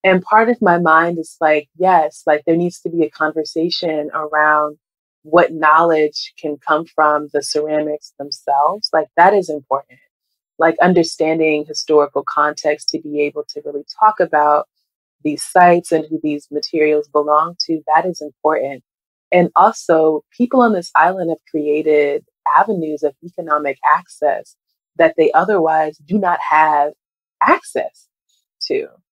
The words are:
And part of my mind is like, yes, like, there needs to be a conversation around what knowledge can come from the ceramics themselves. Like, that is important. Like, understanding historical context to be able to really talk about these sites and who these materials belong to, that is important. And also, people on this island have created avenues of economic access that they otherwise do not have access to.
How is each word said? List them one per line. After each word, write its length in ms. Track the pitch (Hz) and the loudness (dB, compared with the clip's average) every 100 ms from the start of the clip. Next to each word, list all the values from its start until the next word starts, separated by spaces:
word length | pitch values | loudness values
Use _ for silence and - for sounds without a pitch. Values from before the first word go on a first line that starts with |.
And 180 | 190 185 | 2 0
part 280 | - 214 226 | 2 2 2
of 120 | 240 | 0
my 160 | 202 175 | 2 2
mind 400 | 170 160 170 170 | 4 4 2 -4
is 200 | 160 - | -10 -2
like, 300 | 156 151 147 160 | 0 0 -2 _
yes, 440 | 185 175 151 - - | 2 2 0 -4 -2
like, 160 | 151 - | -2 0
there 120 | 165 | 0
needs 240 | 175 - | -2 -6
to 80 | - | -8
be 140 | 170 | -2
a 60 | 151 | -4
conversation 1000 | - 156 156 151 165 170 - 170 156 151 | -2 -4 -4 -6 -4 -4 -4 -6 -6 -6
around 640 | 156 151 151 151 151 151 151 _ _ _ _ | -8 -4 0 2 2 -2 -8 _ _ _ _
what 280 | 156 165 - | 0 2 2
knowledge 840 | 160 156 156 170 156 151 - - _ | 0 2 4 4 2 0 -4 -16 _
can 180 | 151 147 | -10 -8
come 280 | - 156 165 | -4 -4 -4
from 420 | - 151 151 147 | 0 0 0 -4
the 80 | 147 | -6
ceramics 720 | 139 151 151 151 151 151 - _ | -4 -6 -2 -4 -4 -8 -12 _
themselves. 720 | 143 - - 139 147 208 - | -14 -12 -4 0 0 0 -4
Like, 140 | 160 - - | -4 -2 4
that 160 | 180 | 4
is 160 | 208 175 | 4 -2
important. 500 | 151 139 135 - 143 _ _ _ _ _ - | -10 _ -6 -6 -20 _ _ _ _ _ 0
Like, 200 | 165 160 | 0 2
understanding 880 | 180 180 165 - 156 160 156 151 156 | 2 2 0 -2 -2 0 0 0 -4
historical 580 | 151 - 151 147 143 | -12 0 2 2 -4
context 680 | 143 - 147 147 151 151 - | -4 -2 -2 -2 -4 -4 -6
to 120 | 156 | -8
be 200 | 151 147 | -8 -4
able 220 | 147 151 147 | -4 -6 -12
to 120 | 147 147 | -14 -12
really 180 | 143 - - | -12 -14 0
talk 200 | 214 214 | 0 2
about 480 | 170 151 147 147 - _ _ _ _ _ | 0 2 2 2 -2 _ _ _ _ _
these 200 | 151 143 | -8 -8
sites 480 | - 180 180 175 170 | -2 4 6 4 0
and 140 | 160 156 | -4 -4
who 120 | 160 | -6
these 260 | 156 147 _ | -4 -6 _
materials 580 | 147 - 160 151 151 147 | -10 -6 -2 0 0 0
belong 460 | 147 147 151 165 175 | -4 0 0 0 -8
to, 220 | - 160 151 | -8 -6 0
that 180 | 156 180 | 0 0
is 160 | 170 | -8
important. 600 | 151 _ 151 156 135 135 _ _ _ _ _ | -14 _ -2 0 -4 -10 _ _ _ _ _
And 200 | 180 175 - | 0 2 4
also, 680 | 202 - - 160 160 151 _ | 2 2 0 2 2 0 _
people 300 | _ 240 262 | _ 0 2
on 100 | 233 | 2
this 200 | 196 170 - | 0 -2 2
island 360 | 165 190 170 | 2 0 -6
have 80 | 160 _ | -6 _
created 720 | 160 147 151 156 151 143 151 _ _ - 147 | -6 -2 -2 2 2 2 -2 _ _ 0 2
avenues 480 | 208 190 156 151 | 2 -2 -6 -4
of 100 | 151 - 175 | -6 -6 -18
economic 540 | - 165 151 147 131 143 | -14 -4 -2 -2 -4 0
access 680 | 160 185 - 151 - - _ _ _ _ - | -2 -4 -4 -4 -4 -10 _ _ _ _ 0
that 180 | 160 160 | 0 2
they 140 | 156 | 2
otherwise 640 | 160 180 202 160 156 156 156 | 2 2 0 0 0 -2 -6
do 200 | 147 202 | _ -2
not 220 | 185 170 - | -2 -2 0
have 460 | 156 156 151 147 - _ _ _ _ | 2 2 2 0 -4 _ _ _ _
access 680 | 190 349 - - - _ _ _ _ _ _ _ - | 0 0 -2 -8 -8 _ _ _ _ _ _ _ -6
to. 200 | - - _ _ | -6 -6 _ _